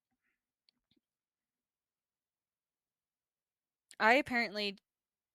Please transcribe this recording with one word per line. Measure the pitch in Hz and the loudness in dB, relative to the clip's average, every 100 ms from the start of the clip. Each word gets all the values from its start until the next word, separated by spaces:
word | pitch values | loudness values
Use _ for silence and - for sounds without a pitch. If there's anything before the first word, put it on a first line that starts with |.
| _ _ _ _ _ _ _ _ _ _ _ _ _ _ _ _ _ _ _ _ _ _ _ _ _ _ _ _ _ _ _ _ _ _ _ _ _ _ _ - | _ _ _ _ _ _ _ _ _ _ _ _ _ _ _ _ _ _ _ _ _ _ _ _ _ _ _ _ _ _ _ _ _ _ _ _ _ _ _ 0
I | 214 | 2
apparently | 254 294 247 226 208 208 196 _ _ _ _ _ | 4 2 -4 -4 -4 -6 -6 _ _ _ _ _